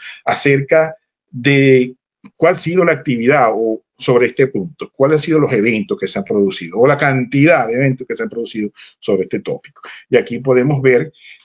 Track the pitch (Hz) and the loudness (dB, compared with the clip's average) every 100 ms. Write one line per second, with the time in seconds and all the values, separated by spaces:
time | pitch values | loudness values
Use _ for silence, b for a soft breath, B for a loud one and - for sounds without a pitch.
0 | B B - - 143 139 139 160 160 - | B B -6 -2 0 0 2 2 0 -6
1 | _ _ _ 123 139 139 135 131 123 - | _ _ _ -4 0 4 4 4 2 -6
2 | _ _ - - 165 165 160 180 170 139 | _ _ -18 0 0 0 -2 0 0 0
3 | 131 117 120 143 113 101 113 110 _ - | -2 -2 2 2 2 0 -2 -4 _ -6
4 | - 123 120 - 131 104 85 - - - | 2 2 2 0 0 -2 -8 -12 -10 -2
5 | 139 151 165 156 139 113 113 110 92 101 | 0 0 0 0 2 0 0 -2 -4 -6
6 | 95 104 95 104 98 - 85 101 135 139 | -6 -6 -4 0 0 -2 -6 0 2 2
7 | 143 131 117 139 156 151 113 120 135 127 | 0 -2 -2 2 4 4 0 -2 -2 -2
8 | 127 113 110 113 117 110 104 - B B | -6 -8 -8 -8 -8 -6 -8 -10 B B
9 | - 95 92 104 - - - _ - B | -4 -2 -2 -6 -6 -10 -12 _ -20 B
10 | B 123 - 120 135 123 139 139 131 120 | B 0 0 -4 0 0 0 0 2 2
11 | - B B B | -2 B B B